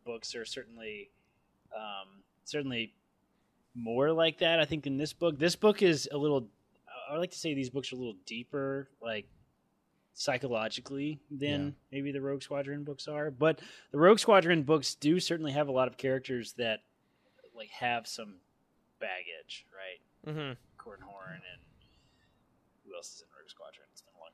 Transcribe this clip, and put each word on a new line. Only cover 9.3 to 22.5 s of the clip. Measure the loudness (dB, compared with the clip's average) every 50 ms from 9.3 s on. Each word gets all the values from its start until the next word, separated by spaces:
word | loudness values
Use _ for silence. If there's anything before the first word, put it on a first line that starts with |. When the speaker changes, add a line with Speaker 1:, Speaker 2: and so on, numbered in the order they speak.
| _ _ _ _ _ _ _ _ _ _ _ _ _ _ _ _ _
Speaker 1:
psychologically | -6 -2 -2 -2 -2 -2 -2 -2 -2 -2 -2 -4 -8 -10 -8 -6 -4 -4 -4 -6 -8 _ -12
than | -8 -4 -2 0 0 0 -2
Speaker 2:
Yeah. | -4 -6 -10 _ _
Speaker 1:
maybe | -8 -6 -4 -4
the | -4 -4
Rogue | -2 -4 -4 -4
Squadron | -6 -4 -4 -4 -4 -4 -6 -8 -8
books | -10 -10 -10 -10 -6
are. | -4 -4 -4 -4
But | 0 2 4 2 2 2 -4 -18 -20 -20 -12 _
the | 4 8
Rogue | 10 10 10 10
Squadron | 8 8 8 8 8 8 4 4
books | 4 4 4 4 2 0 -4
do | 0 2 4 4 4
certainly | 2 0 -2 -2 -2 -2
have | 0 0 0 2
a |
lot | 2 2 2 2
of | 0
characters | -2 0 0 0 0 -2 -4 -6 -6 -6 -6 -6 -4
that, | -2 -2 -2 -4 _ _ _ _ _ _ _ _ _ _ _ _ -20 -20 -18
like, | -18 -18 -16
have | -8 -4 -2 0 0 -2 -4
some | -8 -10 -12 -12 -14 -16 -20 _ _ _ _ _ _ _ _ _ _ _ -10
baggage, | -8 -8 -8 -8 -10 -12 -14 -16 -16 -16 -18 -18 -18 _
right? | -18 -16 -14 -14 -16 -16 _ _ _ _ -14 -12 -10
Speaker 3:
Mm-hmm. | -8 -8 -10 -10 -14 _ _ _
Speaker 1:
Corran | -20 -20 -20 -20 -20
Horn | -20 -20 -18 -18 -16 -16 -16 -16 -18 -20
and | -20 -20 _ _ _ _ _ _ _ _ _ _ _ _ _ _ _ _ _ _